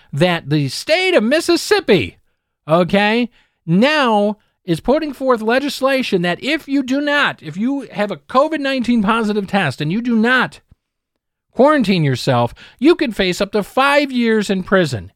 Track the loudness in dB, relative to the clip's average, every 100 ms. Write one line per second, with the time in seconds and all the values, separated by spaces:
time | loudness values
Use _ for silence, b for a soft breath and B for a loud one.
0 | b 0 0 0 -2 -2 -2 -4 -2 0
1 | 2 2 2 0 0 0 0 0 2 0
2 | 0 -10 _ _ _ _ 0 0 2 2
3 | 2 0 -4 _ _ _ -2 2 2 2
4 | 2 2 0 -4 _ _ -6 -4 0 0
5 | -2 -4 -2 0 0 0 -2 -2 -2 -2
6 | 0 -2 -2 -4 -4 -4 -2 -4 -2 -2
7 | -2 0 -2 -4 -10 -6 -4 -4 -6 -4
8 | -4 -6 -2 0 2 0 -2 -2 0 0
9 | 2 0 0 -2 -2 -2 -2 -2 -4 -4
10 | -2 0 2 0 -2 -6 _ _ _ _
11 | _ _ _ _ _ 2 4 4 2 2
12 | 0 0 0 0 0 -4 B B 2 2
13 | 0 -2 -2 -2 -2 -4 -2 0 2 2
14 | 0 0 0 0 0 -4 0 0 2 -4
15 | -10